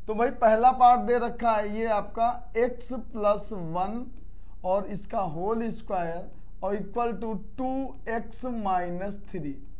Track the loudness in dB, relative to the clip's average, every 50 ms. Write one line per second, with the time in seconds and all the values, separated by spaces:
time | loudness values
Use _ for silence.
0 | -6 -4 0 2 2 0 2 4 6 6 8 8 8 6 8 8 8 8 8 8
1 | 6 2 2 2 2 0 -2 0 2 2 2 2 2 0 -2 -2 0 0 0 0
2 | -2 -2 -2 0 2 2 0 0 -4 -4 0 2 2 2 0 -2 -6 -6 -4 -4
3 | -6 -6 -4 0 2 4 4 2 0 -4 -6 -4 -4 -2 -2 -2 -2 -2 -4 -4
4 | -6 -6 -8 -8 -8 -8 -8 -8 -8 -8 -8 -4 0 0 0 0 0 -2 -6 -6
5 | -6 -4 -2 -2 -2 -2 -2 -2 -2 0 0 0 0 -2 -4 -4 -4 -4 -2 -2
6 | -2 -2 -4 -6 -6 -8 -8 -8 -8 -8 -6 -4 -2 -2 -2 -2 -2 -2 -2 0
7 | 0 0 0 -2 -4 -4 -4 -4 -4 -6 -6 -4 -2 -2 -2 -2 -2 -4 -6 -6
8 | -4 -4 -2 -2 -2 -4 -6 -6 -4 -4 -4 -2 0 0 0 0 0 -2 -2 -4
9 | -4 -4 -4 -6 -6 -6 -6 -4 -4 -4 -6 -6 -6 -8 -8